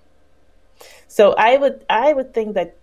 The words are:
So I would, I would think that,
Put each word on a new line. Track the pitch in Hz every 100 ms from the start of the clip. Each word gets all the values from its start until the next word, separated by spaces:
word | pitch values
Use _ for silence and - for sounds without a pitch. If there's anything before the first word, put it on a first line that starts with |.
| _ _ _ _ _ _ _ _ - - _
So | - 202
I | - 220 269
would, | 269 - -
I | 220 285
would | 277 254
think | 226 214
that, | 196 170 -